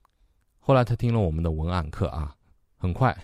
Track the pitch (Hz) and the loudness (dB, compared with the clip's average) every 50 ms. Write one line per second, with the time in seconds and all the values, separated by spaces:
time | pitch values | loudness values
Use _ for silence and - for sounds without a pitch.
0 | _ _ _ _ _ _ _ _ _ _ _ _ _ - 139 127 123 - 117 - | _ _ _ _ _ _ _ _ _ _ _ _ _ 2 4 4 4 2 0 0
1 | 120 120 117 113 104 85 78 80 82 82 78 78 78 85 90 90 78 76 - - | 0 0 2 2 2 2 0 0 0 -2 -2 -2 -2 -2 -2 -2 -4 -4 -4 -4
2 | 98 - - 78 76 71 - _ _ _ _ _ _ _ _ _ - 90 87 - | -4 -4 -2 -4 -6 -8 -10 _ _ _ _ _ _ _ _ _ -4 -4 0 2
3 | 135 120 - - | 0 0 0 -2